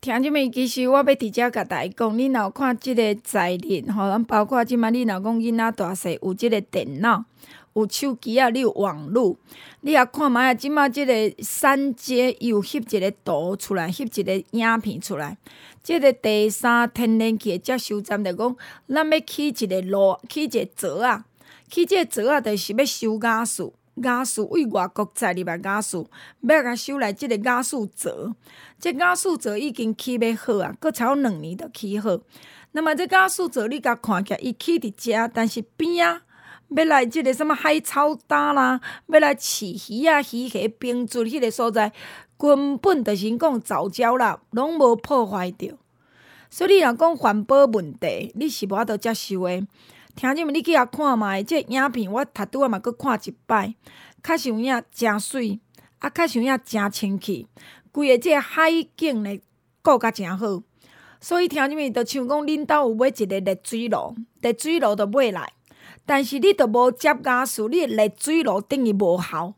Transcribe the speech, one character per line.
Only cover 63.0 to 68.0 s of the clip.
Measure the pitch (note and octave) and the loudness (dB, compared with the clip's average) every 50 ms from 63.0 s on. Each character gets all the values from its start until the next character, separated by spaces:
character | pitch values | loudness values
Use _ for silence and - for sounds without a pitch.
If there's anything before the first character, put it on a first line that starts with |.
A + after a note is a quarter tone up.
| B3 C4+ | 2 0
一 | C#4 - A3 | 2 0 -4
个 | F#3 G3 G3 | -2 -2 -2
热 | F#3+ F#3 F#3+ F#3+ | -2 -2 -4 -4
水 | _ - - A3+ A#3 A#3+ | _ -8 -6 -6 -2 -2
炉， | G3+ - - - - A#3 A3+ _ _ _ | -2 -2 -2 -6 -10 -12 -14 _ _ _
热 | - A#3 A#3 - | -2 -2 -2 0
水 | - D4+ E4 E4+ | -2 -2 0 2
炉 | C4+ A3 G#3 | 2 2 2
就 | G3+ G#3 | 0 -2
买 | G3+ G#3 C4+ C4+ A#3 | 0 2 2 2 2
来， | F#3+ E3+ D3+ - _ _ _ _ _ _ - - - - _ | 0 -4 -10 -12 _ _ _ _ _ _ -20 -20 -20 -20 _
但 | - D4 C4+ C#4 | 0 0 0 0
是 | A#3 C#4 C#4 | 0 -2 2
你 | A#3 G4 G4+ | 4 4 6
都 | - D4 | 6 4
无 | A#3 G#3+ A#3+ B3 B3+ | 4 4 4 4 4
接 | A#3+ B3 - D#4 D4+ - - | 4 2 2 2 2 2 0
雅 | C4+ B3+ B3 C4 | 0 0 0 0
士， | B3+ - - G#3+ | -2 -2 -4 -4
你 | A3 B3+ F4+ E4+ | 0 0 0 0
的 | B3+ A3 | 0 2
热 | G#3+ | 2